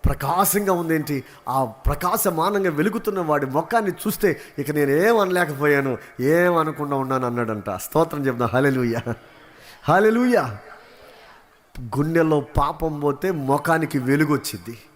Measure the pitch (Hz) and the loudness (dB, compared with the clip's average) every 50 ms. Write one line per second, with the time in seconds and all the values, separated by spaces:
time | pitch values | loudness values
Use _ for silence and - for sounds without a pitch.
0 | - - 147 - 143 139 165 180 196 180 180 202 208 196 185 170 170 160 160 156 | 2 0 0 0 -2 -2 0 2 2 2 2 0 2 2 0 0 2 0 0 0
1 | 151 147 147 135 127 - - - - - 127 135 131 117 - - - - 160 147 | 0 -2 -4 -6 -6 -10 -20 -14 -8 -4 0 0 0 -2 -4 -4 -2 -2 -2 0
2 | - 180 202 226 - 202 170 156 160 190 208 202 196 180 156 143 160 220 190 220 | -2 -2 -2 0 0 -2 0 0 0 0 0 0 0 0 0 0 0 0 -2 -2
3 | - 214 196 190 175 156 151 143 139 131 131 147 165 - 233 233 214 190 165 - | -4 -2 -2 -2 0 0 0 0 0 -2 -2 -4 -2 0 0 0 0 0 -4 -4
4 | - 208 - - - 190 151 - - - - - 139 147 147 151 147 139 139 156 | -4 -6 -4 0 0 0 0 0 -8 -14 -10 -8 -6 -4 0 0 2 2 2 2
5 | 180 220 233 220 202 185 180 180 180 151 147 135 147 147 143 139 139 135 123 - | 4 4 4 2 2 2 0 0 0 -2 -2 0 2 2 2 2 2 0 -4 -6
6 | - - - - 123 139 156 170 175 180 175 165 156 156 151 143 147 143 143 135 | -8 -18 -8 -2 0 2 4 4 4 4 4 2 0 0 -2 -6 -4 -2 -2 -2
7 | 135 131 131 131 127 120 120 120 120 110 110 104 98 - 95 90 - - - 147 | -2 0 -2 -2 0 -2 -2 -2 -2 -2 -4 -6 -6 -6 -8 -8 -8 -2 0 0
8 | 165 160 - 147 139 135 123 117 123 117 - 127 139 143 135 131 123 117 113 117 | 0 0 -2 -2 -2 -2 0 0 -2 0 2 2 2 2 2 2 0 0 -2 -2
9 | 117 117 113 - - - - - - - - - - - - - - - 156 190 | -4 -6 -8 -8 -10 -20 -20 -20 -20 -20 -20 -20 -20 -20 -20 -8 0 2 4 4
10 | 208 220 220 233 247 247 247 208 147 120 104 101 - - - - - - - - | 6 4 4 4 2 4 2 2 0 -2 -8 -12 -16 -20 -20 -20 -20 -20 -20 -20
11 | - - - - - - - - _ _ _ _ _ _ _ - 127 117 107 131 | -20 -20 -20 -20 -20 -20 -20 -20 _ _ _ _ _ _ _ -14 -12 -6 -2 -2
12 | 147 156 165 165 165 156 156 147 135 - - - 143 147 160 156 165 160 151 147 | -2 0 2 2 2 4 2 0 0 -2 -2 0 0 0 -2 -4 -4 -4 -4 -2
13 | 143 147 139 139 - 190 185 156 139 131 139 135 - - 165 165 160 - - 143 | -2 -2 -2 0 -2 -4 -2 -2 0 0 0 0 2 0 0 0 0 -2 -4 -4
14 | 123 127 139 151 151 143 147 135 - - - 101 - 113 117 110 - - _ | 0 0 2 2 2 2 0 -2 -2 -6 -10 -10 -14 -14 -18 -18 -20 -20 _